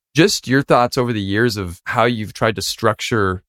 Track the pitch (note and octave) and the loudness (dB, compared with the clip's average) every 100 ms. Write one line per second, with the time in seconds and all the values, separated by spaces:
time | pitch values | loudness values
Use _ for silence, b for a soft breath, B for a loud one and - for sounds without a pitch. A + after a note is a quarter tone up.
0 | _ - G#3 - - C3+ - C3+ B2 C3+ | _ 2 2 2 0 0 2 2 2 0
1 | B2 G#2+ G2 G#2 A#2+ G#2 F2+ E2+ - A#2+ | -2 -2 -2 0 0 0 -8 -8 -6 0
2 | A#2+ A2+ G2+ - A2+ G#2+ - - A2+ G#2 | 0 0 -8 -2 -2 0 -6 -2 -2 -2
3 | - A#2 F#2+ F#2 | -2 0 0 -2